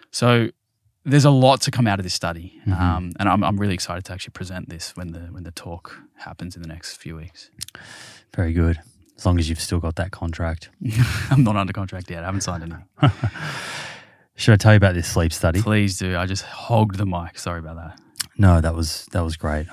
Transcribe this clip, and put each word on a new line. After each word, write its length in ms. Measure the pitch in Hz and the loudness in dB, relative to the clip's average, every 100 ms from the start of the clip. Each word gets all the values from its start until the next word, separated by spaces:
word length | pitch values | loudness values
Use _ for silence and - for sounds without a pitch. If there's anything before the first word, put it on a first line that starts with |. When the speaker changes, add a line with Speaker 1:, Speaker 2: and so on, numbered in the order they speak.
| _ | _
Speaker 1:
So 380 | - 120 120 113 - _ _ _ _ - | 0 2 2 0 -6 _ _ _ _ 2
there's 200 | 147 143 | 6 6
a 60 | |
lot 300 | 131 127 131 | 6 6 4
to 100 | - | 0
come 140 | 120 117 | 0 0
out 140 | 98 | 0
of 40 | |
this 100 | 92 | -2
study, 460 | - 87 85 87 - 107 | -4 -6 -8 -12 -8 -4
Speaker 2:
Mm-hmm. 80 | 90 | 0
Speaker 1:
um, 300 | 90 90 90 - | 0 0 -4 -2
and 80 | 101 | 2
I'm, 160 | 95 | 2
I'm 140 | 82 98 | 2 0
really 140 | 101 | -2
excited 320 | 90 - 87 - | -4 -6 -10 -10
to 80 | |
actually 180 | 90 - | -14 -14
present 380 | - 92 90 - | -14 -12 -12 -12
this 260 | 82 - - | -14 -14 -12
when 160 | 87 | -12
the, 80 | 82 85 | -12 -14
when 120 | 87 | -14
the 80 | 85 | -16
talk 460 | 82 87 85 - - - _ | -14 -14 -14 -16 -20 -20 _
happens 380 | - 80 87 85 | -18 -14 -14 -14
in 60 | |
the 60 | 82 | -16
next 300 | 80 - - | -14 -16 -16
few 180 | - 80 | -14 -14
weeks. 320 | 78 - - - - - - - - - _ - | -16 -20 -20 -18 -18 -18 -20 -20 -20 -20 _ -4
Speaker 2:
Very 180 | 82 | 0
good. 260 | 87 82 82 - _ _ _ | 2 2 0 -6 _ _ _
As 80 | 92 | 0
long 120 | 87 | 2
as 100 | 80 | 0
you've 100 | 80 | -4
still 200 | - 87 | -4 -4
got 160 | 82 80 | -4 -6
that 140 | 90 | -8
contract. 580 | - 82 82 82 80 - - | -6 -8 -6 -6 -6 -12 -10
Speaker 1:
<laughs> 480 | 123 110 120 - - | -4 2 2 0 0
I'm 140 | 135 | 4
not 120 | 113 104 | 4 2
under 180 | 95 | -2
contract 360 | 98 92 92 87 | -4 -8 -10 -12
yet. 140 | 85 | -8
I 40 | 87 | -6
haven't 140 | 95 | -4
signed 220 | 92 87 | -4 -8
anything. 220 | 82 85 - - | -8 -14 -12 2
Speaker 2:
<laughs> 280 | 131 - 110 - 151 139 - - - - - _ _ - | 2 2 -6 -6 -10 -10 -12 -12 -14 -16 -20 _ _ -2
Should 180 | - | 6
I 40 | 104 | 8
tell 160 | 107 | 8
you 40 | 107 | 8
about 180 | 98 87 | 6 2
this 120 | - | -2
sleep 240 | 92 80 | 0 0
study? 280 | - 85 87 | 2 0 0
Speaker 1:
Please 360 | 107 107 101 90 | 2 2 0 -2
do. 200 | 92 90 | -4 -2
I 80 | 90 | -4
just 180 | 95 | -6
hogged 540 | - - - 117 107 95 | -10 -12 0 2 2 0
the 80 | 98 | -2
mic. 320 | 87 85 - | -4 -8 -10
Sorry 220 | 90 85 | -8 -8
about 160 | 80 82 | -10 -12
that. 240 | 82 - _ - - - | -14 -18 _ -14 -10 4
Speaker 2:
No, 240 | 98 85 | 6 8
that 120 | 82 | 4
was, 320 | 82 78 - - | 0 -4 -6 -6
that 100 | 90 | -4
was 120 | 82 78 | -4 -4
great. 300 | 76 76 78 | -4 -4 -6